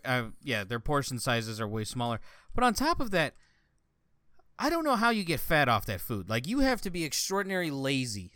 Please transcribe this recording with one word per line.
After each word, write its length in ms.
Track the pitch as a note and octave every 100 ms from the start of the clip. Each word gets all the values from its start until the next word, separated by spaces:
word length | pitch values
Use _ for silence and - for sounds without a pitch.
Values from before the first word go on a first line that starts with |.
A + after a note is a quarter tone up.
uh, 200 | B2+ B2+ A2+ -
yeah, 220 | C3+ A2
their 160 | F#2+ A#2
portion 380 | - C#3+ C3 B2
sizes 420 | C3 A#2 A2+ A2
are 80 | G#2+
way 160 | A2
smaller. 360 | G#2+ B2 A#2+ A2 - - -
But 100 | -
on 100 | B3
top 260 | G#3+ D4 E4+
of 100 | B3
that, 220 | F#3 C#3+ - _ _ _ _ _ _ _ _ _ - _ -
I 140 | C#4
don't 140 | E4+
know 100 | D#4
how 160 | A#3+ A#3
you 140 | A3
get 160 | E3+ D#3+
fat 280 | - D#3 C3
off 180 | A2 -
that 140 | F#2
food. 300 | - G#2+ F2+
Like, 160 | A2+ C#3
you 140 | C4
have 200 | C4+ A#3
to 80 | G3+
be 140 | F3
extraordinarily 680 | D#3 - - G3 F#3+ F#3 E3+
lazy 580 | C#3 C3+ C#3 B2 G2+ F#2